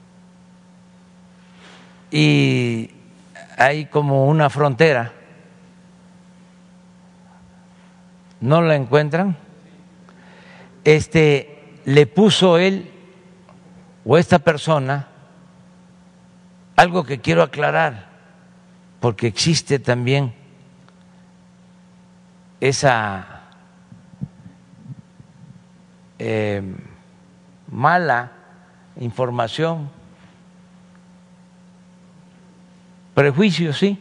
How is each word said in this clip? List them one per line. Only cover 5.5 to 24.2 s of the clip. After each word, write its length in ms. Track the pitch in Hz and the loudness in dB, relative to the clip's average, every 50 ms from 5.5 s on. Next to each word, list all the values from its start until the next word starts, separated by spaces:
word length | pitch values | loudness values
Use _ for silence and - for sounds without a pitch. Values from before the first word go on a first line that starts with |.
| - - - - - - - - - - - - - - - - - - - - _ _ - - - - - - - - - - _ _ - - - - - - - - - - - - - - _ - - - - - _ - - _ | -20 -20 -20 -20 -20 -20 -20 -20 -20 -20 -20 -20 -20 -20 -20 -20 -20 -20 -20 -20 _ _ -20 -20 -20 -20 -20 -20 -20 -20 -20 -20 _ _ -20 -20 -20 -20 -20 -20 -20 -20 -20 -20 -20 -20 -20 -20 _ -20 -20 -20 -20 -20 _ -20 -16 _
¿no 220 | 110 120 147 165 170 | -2 0 2 2 2
la 140 | 160 156 | 2 0
encuentran? 600 | 143 135 113 127 147 151 151 143 165 190 202 175 - - - - - - - - - - - _ _ - - - - - - - - - - - - - - - - - | 0 -2 0 0 0 0 0 -2 -2 -2 -2 -4 -6 -10 -20 -20 -20 -20 -20 -20 -20 -20 -20 _ _ -20 -20 -20 -20 -20 -20 -20 -20 -20 -20 -20 -20 -20 -20 -20 -4 2
Este, 640 | 147 156 156 - - - 165 156 151 143 139 120 - - - - - - - - | 4 4 4 2 0 0 2 4 4 2 0 -2 -6 -16 -20 -20 -20 -20 -14 -6
le 220 | 127 135 147 147 | 2 4 4 4
puso 520 | - - 185 208 214 - - 180 185 170 165 | 4 4 4 4 4 4 4 4 4 4 4
él 320 | 180 190 196 196 175 165 - - - - - - - - - - - - - - - - - - - - - - - | 4 2 0 -2 -6 -12 -20 -20 -20 -20 -20 -20 -20 -20 -20 -20 -20 -20 -20 -20 -20 -20 -20 -20 -20 -20 -20 -16 -2
o 120 | 110 127 | 2 2
esta 220 | 165 175 - 185 175 | 2 4 4 2 2
persona 680 | - 170 160 143 - 160 160 147 135 131 139 143 139 - - - - - - - - - - - - - - - - _ - _ _ _ _ _ _ _ _ - _ - - - - - - | 2 0 -2 -2 -2 -2 -2 -2 -2 -4 -6 -6 -8 -12 -18 -20 -20 -20 -20 -20 -20 -20 -20 -20 -20 -20 -20 -20 -20 _ -20 _ _ _ _ _ _ _ _ -20 _ -20 -20 -20 -20 -4 2
algo 260 | - 160 180 170 180 156 | 2 2 4 2 -4 -4
que 180 | 120 139 123 | -4 -8 -6
quiero 220 | - - 165 165 165 | -2 -2 0 0 0
aclarar, 680 | 143 123 135 147 147 147 160 165 151 123 107 95 - - _ _ _ _ _ _ _ _ _ _ _ _ _ _ _ _ _ | -2 -4 -4 -4 -2 0 0 -2 -2 -4 -8 -16 -20 -20 _ _ _ _ _ _ _ _ _ _ _ _ _ _ _ _ _
porque 260 | - 123 110 - 117 | -4 -4 -2 -2 -4
existe 520 | 117 98 - - 160 165 139 - - 139 135 | -6 -4 -2 -2 0 -2 -2 -2 -4 -4 -4
también 540 | 117 - 123 123 120 123 135 139 143 123 110 - - - - _ - - _ _ _ - _ _ _ _ _ - - _ _ _ _ _ _ _ _ _ _ _ _ _ _ _ _ _ _ _ _ _ _ _ _ - _ _ | -2 -2 -4 -2 0 -2 0 0 -2 -4 -8 -12 -20 -20 -20 _ -20 -20 _ _ _ -20 _ _ _ _ _ -20 -20 _ _ _ _ _ _ _ _ _ _ _ _ _ _ _ _ _ _ _ _ _ _ _ _ -20 _ _
esa, 840 | - 135 135 - - 139 123 113 107 104 98 92 90 - - - - - - - - _ _ _ _ _ - - - - - - | -4 -2 -2 0 0 0 0 0 -2 -6 -8 -10 -12 -16 -20 -20 -20 -20 -20 -20 -20 _ _ _ _ _ -20 -20 -20 -20 -16 -14